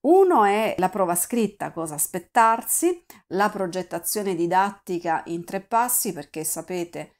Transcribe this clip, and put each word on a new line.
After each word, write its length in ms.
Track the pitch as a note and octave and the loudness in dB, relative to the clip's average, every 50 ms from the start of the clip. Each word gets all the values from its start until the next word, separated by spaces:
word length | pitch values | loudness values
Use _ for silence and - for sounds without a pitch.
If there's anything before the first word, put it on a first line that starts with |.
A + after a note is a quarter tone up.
| - | 6
Uno 380 | C4+ F4 F#4+ G4 F#4 F4 A#3+ G#3 | 6 6 8 8 6 6 6 6
è 300 | G3+ G3+ G#3+ A3 F#3+ - - | 4 4 2 0 -2 0 0
la 100 | F#3 F#3 | 0 0
prova 260 | - G#3 F#3+ E3+ F3 | 2 0 0 0 0
scritta, 580 | F3 - - - A#3 A3 G3+ - _ D#3 D3 | -2 -2 -2 0 0 0 0 -2 _ -10 -10
cosa 220 | - E3+ D#3+ D#3+ D3+ | -8 -8 -8 -8 -4
aspettarsi, 1080 | D3 - - - F#3 F3 _ _ B3 A3+ A3+ A3+ A3+ A3+ - - - D#4+ F4 F4+ F4 _ _ - - _ _ | -6 -6 -4 -6 -10 -10 _ _ 4 4 4 2 0 -2 -4 -2 0 0 0 0 -2 _ _ -20 -20 _ _
la 220 | - F#3+ G#3 G#3 | -2 0 0 0
progettazione 840 | - G3 F#3+ F3 F3 F#3 F3+ _ - E3+ - - - G#3+ G3+ G3+ F#3 | 0 -4 -6 -4 -4 -6 -8 _ -10 -8 -6 -4 -4 -4 -2 -2 -2
didattica 880 | E3 E3+ E3+ F3+ F#3 G3 G3+ G#3 - _ - F#3 E3+ F3 E3+ D#3+ - - | -2 0 2 2 2 2 0 -4 -10 _ -8 -8 -4 -2 -2 -2 -2 -4
in 180 | - E3+ E3+ E3+ | -6 -10 -8 -8
tre 160 | - - F#3+ | -8 -8 -10
passi, 540 | F#3+ _ A#3 A3+ A#3+ B3 - - - G#3+ E3+ | -6 _ 0 0 0 0 -2 -2 -2 -4 -6
perché 280 | D3 D3 _ - D#3+ | -8 -12 _ -12 -8
sapete 720 | D#3+ - - E3 D#3+ - F3+ F3+ E3+ E3+ - D#3 D3+ - _ | -8 -6 -8 -8 -8 -8 -8 -8 -8 -8 -10 -14 -14 -14 _